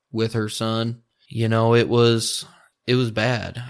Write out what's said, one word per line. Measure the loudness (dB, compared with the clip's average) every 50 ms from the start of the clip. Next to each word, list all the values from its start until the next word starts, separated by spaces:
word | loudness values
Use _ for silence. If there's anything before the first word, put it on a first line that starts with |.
| _ _
with | -4 -4 -2 -2 -2
her | -4 -4
son. | -4 -6 -6 -4 -4 -2 -2 -4 -4 -6 -10 _ _ _ _ _
You | -10 -4 -2 0 2
know, | 2 2 4 4 4
it | 4 4 4
was, | 4 4 4 4 4 2 -2 -4 -6 -8 -10 -12 -20 _ _ _ _ _ -4
it | 0 0
was | 0 0 -2
bad. | -2 -2 -2 0 -2 -2 -6 -8 -12 -12 -14